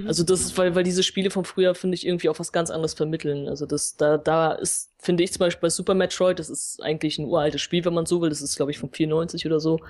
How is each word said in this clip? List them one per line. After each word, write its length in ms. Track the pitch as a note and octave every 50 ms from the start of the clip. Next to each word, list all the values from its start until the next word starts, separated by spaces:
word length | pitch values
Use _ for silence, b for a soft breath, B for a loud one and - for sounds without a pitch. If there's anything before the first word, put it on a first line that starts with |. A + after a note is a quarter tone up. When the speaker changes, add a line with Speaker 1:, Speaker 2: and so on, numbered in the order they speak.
| G3
Speaker 1:
mhm. 40 |
Speaker 2:
Also 160 | G#3+ D#3 D#3+ E3+
das 160 | E3+ F#3 F3 F3+
ist, 140 | - -
weil, 180 | F#3+ F#3 F3+ E3+
weil 100 | F#3 F3+
diese 180 | F3+ F3+ F#3 F#3
Spiele 280 | - - G3 F#3 G3
von 140 | - F#3+ F3
früher, 300 | - - - F#3 F3+ F3+
finde 200 | - - F#3 F3+
ich, 100 | E3+ -
irgendwie 220 | - F3+ E3+ - D#3+
auch 100 | D#3 -
was 140 | F3 - -
ganz 180 | F3 E3 D#3+
anderes 240 | - D#3+ D#3+ D#3 -
vermitteln. 540 | - D#3 D#3 D#3+ D#3+ - D3+ C#3+ C#3+ C#3 C3+
Also 180 | C#3 C#3+ D3
das, 300 | C#3 D3 D3 - - -
da, 220 | - D3+ D3+ D3+ D3+
da 340 | D3+ D#3+ D#3 E3 D#3+ D#3+ -
ist, 400 | - - E3+ - - - - _ _
finde 260 | - - F3+ E3+ F3
ich 80 | F#3+ -
zum 80 | -
Beispiel 220 | F#3+ E3+ E3 - -
bei 80 | E3
Super 240 | - - F3+ - G3
Metroid, 440 | F#3+ F#3 F3+ - - F3+ F#3 F3+ E3+
das 100 | D#3 -
ist 320 | - - - - - - -
eigentlich 360 | - D#3 D#3 - D3+ D3 -
ein 60 | D3+
uraltes 340 | B2 E3+ D#3+ D3 D3+ C#3+ C#3+
Spiel, 240 | - - - F3 E3+
wenn 100 | F3+ E3+
man 120 | E3+ E3
so 140 | - F3 F3 E3+
will, 60 | D#3+
das 120 | D3+ C#3+
ist, 160 | C#3+ C#3 -
glaub 120 | - D3 C#3
ich, 80 | D3 -
von 120 | - C#3 -
vierundneunzig 520 | - D#3+ D#3 D#3 D#3+ E3 E3+ - E3 -
oder 120 | D#3+ E3 D#3
so. 200 | D#3 D#3+ D#3+ D#3+ B B